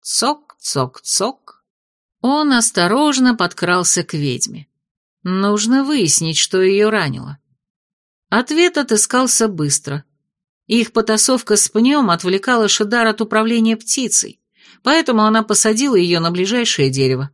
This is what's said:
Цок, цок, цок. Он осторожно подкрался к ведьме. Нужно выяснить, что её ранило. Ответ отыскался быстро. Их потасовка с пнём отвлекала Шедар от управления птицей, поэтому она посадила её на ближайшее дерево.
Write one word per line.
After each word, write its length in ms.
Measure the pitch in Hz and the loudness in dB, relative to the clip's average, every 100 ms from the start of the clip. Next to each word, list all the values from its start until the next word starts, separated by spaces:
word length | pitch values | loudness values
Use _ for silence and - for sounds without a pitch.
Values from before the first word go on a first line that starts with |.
Цок, 560 | - - 247 294 _ _ | -6 -4 -2 -4 _ _
цок, 440 | - 143 127 - | -8 -4 -4 -8
цок. 600 | - - 208 - - - _ _ _ _ _ _ | -6 -4 -4 -6 -20 -20 _ _ _ _ _ _
Он 320 | 240 285 302 | -2 0 2
осторожно 800 | 247 220 - 175 226 302 262 254 | 2 0 0 0 2 2 2 2
подкрался 680 | 233 175 - 185 180 175 - | 2 -2 -2 -2 0 0 -2
к 120 | - | -4
ведьме. 520 | 160 143 120 - 113 147 _ _ _ _ _ | -4 -4 -4 -6 -8 -18 _ _ _ _ _
Нужно 600 | 180 185 202 208 214 262 | -6 -2 0 0 0 0
выяснить, 540 | 269 294 170 - 165 160 | 0 0 0 0 -2 -4
что 240 | - 185 | -2 0
её 260 | 190 196 214 | 2 2 2
ранило. 500 | 214 160 - 135 143 _ _ _ _ _ _ _ _ _ 208 | 0 -2 -6 -10 -16 _ _ _ _ _ _ _ _ _ -2
Ответ 420 | 254 302 349 339 | 0 2 2 0
отыскался 680 | 277 214 - 254 254 - 220 | 0 0 2 0 0 0 0
быстро. 560 | 175 147 143 - 143 - _ _ _ _ _ _ | -2 -4 -4 -6 -10 -12 _ _ _ _ _ _
Их 240 | 226 226 | -2 0
потасовка 640 | - 220 220 - 254 - 208 | -2 0 0 2 0 0 0
с 120 | - | 0
пнём 420 | 214 240 294 226 | 2 2 4 2
отвлекала 560 | 170 180 196 196 247 214 | 0 0 -2 0 0 2
Шедар 400 | - 208 240 226 | 0 0 0 0
от 140 | 214 | 0
управления 560 | 220 220 220 233 226 226 | -2 0 0 2 2 0
птицей, 640 | - - 240 - - - _ _ _ _ | -4 -4 -2 -2 -4 -10 _ _ _ _
поэтому 400 | - 311 302 226 | 0 2 2 2
она 220 | 214 220 | 4 2
посадила 500 | 220 202 220 220 277 | 2 0 2 0 2
её 240 | 220 175 170 | 2 2 0
на 140 | 165 | 0
ближайшее 580 | 175 190 240 233 - 139 | -2 -2 0 -2 0 0
дерево. 400 | 135 135 127 143 | 2 0 0 -4